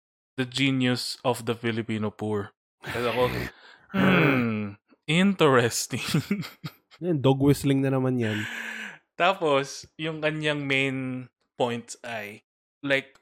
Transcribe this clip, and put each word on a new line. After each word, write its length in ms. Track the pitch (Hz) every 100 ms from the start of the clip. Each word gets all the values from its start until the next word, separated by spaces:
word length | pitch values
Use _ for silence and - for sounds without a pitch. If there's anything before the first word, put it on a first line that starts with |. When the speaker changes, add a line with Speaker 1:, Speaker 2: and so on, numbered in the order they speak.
| _ _ _
Speaker 1:
The 140 | - 127
Genius 720 | 123 139 131 127 123 - -
of 220 | 135 117
the 100 | 117
Filipino 560 | 113 117 110 107 110 107
Poor. 460 | - 107 104 101 _ _ _
Tapos 240 | - 117
ako, 180 | 120 120 123 123 123 -
Speaker 2:
<laughs> 300 | - - _
Speaker 1:
"Hmm, 840 | 196 190 180 151 135 117 107 104 101 _ _
interesting." 960 | - 160 196 190 156 131 117 - - 117 - 156 - 135 -
<laughs> 480 | - - - _ -
Speaker 2:
Yan, 160 | 175 156
dog 240 | 127 139
whistling 400 | 143 135 139 135
na 80 | 135
naman 260 | 131 127 127
yan. 220 | 110 107 104 - - - - - _ -
Speaker 1:
Tapos, 640 | 180 190 160 135 139 - -
yung 240 | - 156 156
kanyang 400 | 151 156 151 147
main 680 | 139 135 135 131 131 127 127 _ _
points 400 | - 123 117 113 -
ay, 400 | 120 113 101 107 _ _ _ _
like, 320 | 143 139 135 _